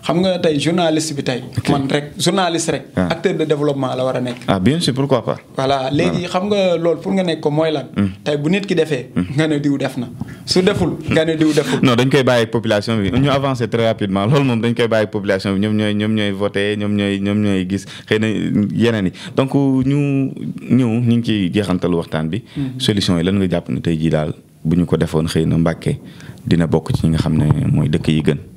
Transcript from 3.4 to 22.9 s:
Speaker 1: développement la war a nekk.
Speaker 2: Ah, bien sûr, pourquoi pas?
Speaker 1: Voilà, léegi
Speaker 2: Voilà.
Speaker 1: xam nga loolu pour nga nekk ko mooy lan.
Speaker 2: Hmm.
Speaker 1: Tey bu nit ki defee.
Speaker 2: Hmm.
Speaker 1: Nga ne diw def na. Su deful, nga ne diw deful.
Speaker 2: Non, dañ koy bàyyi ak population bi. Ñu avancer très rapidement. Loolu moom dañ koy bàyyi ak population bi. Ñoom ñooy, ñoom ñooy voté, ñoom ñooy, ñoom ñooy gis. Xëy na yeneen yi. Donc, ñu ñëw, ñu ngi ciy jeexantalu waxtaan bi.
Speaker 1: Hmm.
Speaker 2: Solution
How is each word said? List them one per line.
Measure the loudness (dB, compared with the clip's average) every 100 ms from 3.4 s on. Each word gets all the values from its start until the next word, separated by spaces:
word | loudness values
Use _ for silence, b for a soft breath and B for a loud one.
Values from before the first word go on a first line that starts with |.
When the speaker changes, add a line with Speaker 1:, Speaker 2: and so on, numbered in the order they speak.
| 0
Speaker 1:
développement | 0 0 -2 -2 -2
la | -2
war | -2
a |
nekk. | -4 -6 0
Speaker 2:
Ah, | 2
bien | 4 2
sûr, | 0
pourquoi | -2 2 0 0
pas? | -6 -6 -4
Speaker 1:
Voilà, | 0 0 0
léegi | 0 0
Speaker 2:
Voilà. | -2 -2
Speaker 1:
xam | -4 0
nga | 0 2 2
loolu | 0 0
pour | -2
nga | -2
nekk | 0 0
ko | 0
mooy | 0 0
lan. | -2 -4 -2
Speaker 2:
Hmm. | -2 -2
Speaker 1:
Tey | -4 -2
bu | 0
nit | 0 0
ki | -2
defee. | 0 -2 -4 -6
Speaker 2:
Hmm. | -4 -2
Speaker 1:
Nga | 0
ne | 0
diw | 0 -2
def | -2 -6
na. | -10 -10 B B -2
Su | 2
deful, | 2 2 -2 -4 0
nga | 0 2
ne | 2
diw | 2
deful. | 2 0 2
Speaker 2:
Non, | 2 4
dañ | 4
koy | 4
bàyyi | 4 2 2
ak |
population | -2 0 0 0 0
bi. | 0
Ñu | 2 2
avancer | 2 0 -2 -2
très | 0 0
rapidement. | 0 0 0 2
Loolu | 4 4
moom | 2
dañ | 0
koy | 0 2
bàyyi | 2 2
ak |
population | -2 0 0 2
bi. | 0
Ñoom | 2 0
ñooy, | 0 0
ñoom | 0 0
ñooy | 0
voté, | -2 -2 0 0 0
ñoom | 0 0
ñooy, | 0 0
ñoom | 0 0
ñooy | 2 0 0
gis. | -4 -4 B B
Xëy | 0
na | 2 -2 0 0 0
yeneen | 2 2 2 -2
yi. | B B -2
Donc, | 0
ñu | 0 2 2 2 0 0 0 -2 -6 -10 -10 0
ñëw, | 2 2
ñu | 2 2 2
ngi | 2
ciy | 0 2
jeexantalu | 0 0 0 0 0
waxtaan | -2 -4 -4
bi. | -6 -8 -6
Speaker 1:
Hmm. | -6 -2
Speaker 2:
Solution | 0